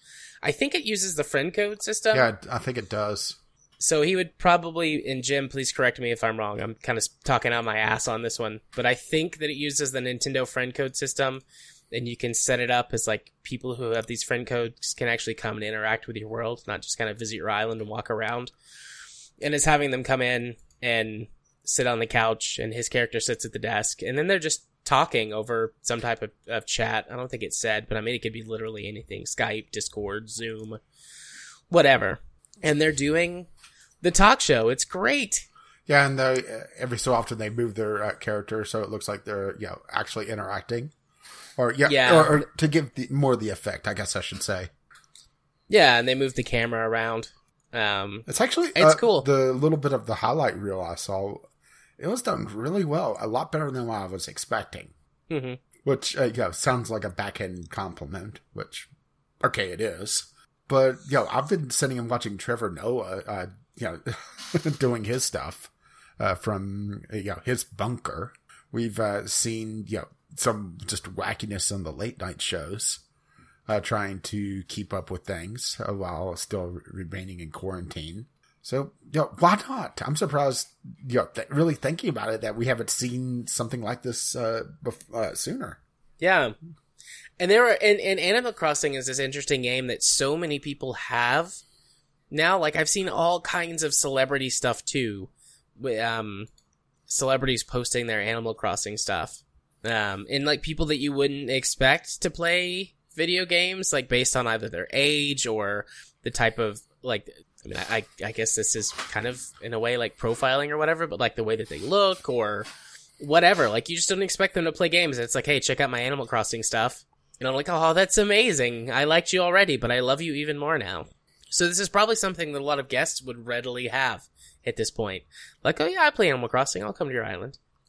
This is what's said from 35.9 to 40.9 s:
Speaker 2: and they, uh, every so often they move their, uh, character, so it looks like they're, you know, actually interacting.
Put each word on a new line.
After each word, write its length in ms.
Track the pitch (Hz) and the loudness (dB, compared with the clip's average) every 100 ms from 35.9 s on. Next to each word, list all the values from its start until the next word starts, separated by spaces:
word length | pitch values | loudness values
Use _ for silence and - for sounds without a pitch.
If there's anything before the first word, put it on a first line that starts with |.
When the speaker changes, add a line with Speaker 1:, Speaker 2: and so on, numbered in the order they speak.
| 143 139 | 6 6
Speaker 2:
and 120 | 135 | 4
they, 200 | 131 131 | 2 2
uh, 220 | 123 110 - - | -2 -10 -12 -8
every 200 | 127 117 | -6 -2
so 140 | 131 | 2
often 260 | 117 113 113 | 2 2 -4
they 120 | 107 | -4
move 240 | 117 117 | 0 -2
their, 280 | 104 107 104 | 0 -2 0
uh, 120 | 104 | -2
character, 500 | - 110 104 98 110 | -4 -4 -4 -4 -6
so 180 | 104 110 | -4 -4
it 80 | 101 | -4
looks 180 | 104 - | -6 -6
like 160 | 98 | -8
they're, 320 | 107 101 98 - | -6 -4 -4 -6
you 80 | 104 | -10
know, 140 | - - | -10 -4
actually 380 | 107 107 110 107 | -4 -2 -6 -6
interacting. 640 | 104 95 98 - 117 147 | -6 -4 -6 -4 -6 -6